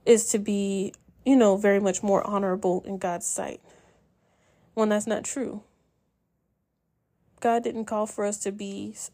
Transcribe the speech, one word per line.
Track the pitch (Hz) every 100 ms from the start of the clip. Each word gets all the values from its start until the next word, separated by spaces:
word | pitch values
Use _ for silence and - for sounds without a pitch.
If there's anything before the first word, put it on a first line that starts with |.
| -
is | 226 -
to | 220
be, | 208 202 196 196 202 - _ _ 254
you | 269
know, | 208 196
very | 208 202
much | 202 180
more | 208 196 -
honorable | 202 196 185 185 180 196
in | 190
God's | 185 175 -
sight, | - - - _ _ _ _ _ _ _ _ _ _ _
when | - 214
that's | 208 214
not | 214
true. | - 277 240 208 - _ _ _ _ _ _ _ _ _ _ _ _ _ _ _ _ _
God | 233 233
didn't | 233 226 220
call | 214 214
for | - 202
us | 208
to | 202
be, | 208 196 196 208 - -